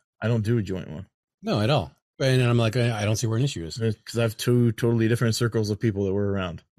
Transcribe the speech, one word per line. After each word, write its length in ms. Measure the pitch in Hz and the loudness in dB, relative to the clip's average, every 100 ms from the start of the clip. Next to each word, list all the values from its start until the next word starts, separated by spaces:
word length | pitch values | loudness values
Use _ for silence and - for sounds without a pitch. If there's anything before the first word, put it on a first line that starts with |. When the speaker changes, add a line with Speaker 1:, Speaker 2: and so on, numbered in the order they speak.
| _ - | _ -6
Speaker 1:
I 60 | 110 | -2
don't 160 | 117 | 0
do 140 | 104 120 | 0 0
a 40 | |
joint 280 | 95 90 - | -2 -6 -8
one. 160 | 76 - _ _ _ | -12 -16 _ _ _
Speaker 2:
No, 180 | 214 139 | -4 0
at 100 | 107 | 2
all. 220 | 143 82 _ _ - | 0 -2 _ _ -2
And 220 | 135 127 | 2 2
I'm 160 | 120 120 | 4 2
like, 180 | 113 120 | 2 2
I, 260 | 120 110 | 0 0
I 20 | |
don't 120 | 104 110 | -2 0
see 100 | 113 | -2
where 120 | 113 | 0
an 60 | |
issue 200 | 139 - | -2 -4
is. 120 | 80 - | -10 -4
Speaker 1:
There's, 200 | 113 104 | -4 -4
'cause 140 | - 113 | -6 -2
I 40 | |
have 140 | 117 - | -2 0
two 360 | - 123 120 | 2 4 4
totally 360 | 110 117 117 110 | 2 0 2 2
different 280 | 117 117 107 | 2 0 0
circles 340 | 117 113 104 | 0 0 -2
of 100 | 104 | -2
people 240 | 120 98 | -2 0
that 80 | 98 | -2
were 180 | 101 101 | 0 -2
around. 320 | 98 90 82 _ | -2 -4 -8 _